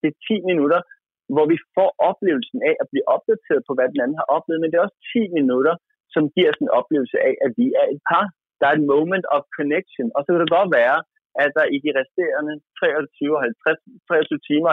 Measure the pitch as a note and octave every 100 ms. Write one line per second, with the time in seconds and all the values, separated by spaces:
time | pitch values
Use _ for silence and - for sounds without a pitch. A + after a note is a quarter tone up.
0 | D#3 D3 - G#3+ F3 F3 C#3+ E3+ - -
1 | _ _ _ C#3 D3+ D#3+ - - F#3+ -
2 | E3 F#3+ G3 D3 A2+ B2+ C#3+ D#3+ C#3 -
3 | - C3+ - A3 _ D3 B2 C3 B2+ C#3+
4 | B2 D#3 - D3+ D#3+ E3 E3 E3 G3 _
5 | - A#3+ G#3+ E3+ C3+ B2+ C#3 F3 _ _
6 | _ - D3+ - E3+ D3+ C#3+ A#2+ - D3+
7 | B2 - C3 C3 C#3 A#2 B2 B2+ C#3+ C#3+
8 | - E3+ G3+ - _ _ C#3 D3+ C#3+ C#3
9 | D#3+ F#3+ F3+ C#3+ C#3+ - D3 D3 F#3+ -
10 | A#2+ C#3+ C#3+ F3 E3 E3+ G3 C#3+ A#2+ D3
11 | E3 _ _ - C#3+ D3+ D3+ C#3+ C#3+ C3+
12 | C3 - E3+ C#3 D3+ D3+ _ - F3 D3
13 | C#3+ _ C#3+ D3+ B2+ A#2 - D#3 _ -
14 | _ E3 D3+ D3 - D3 E3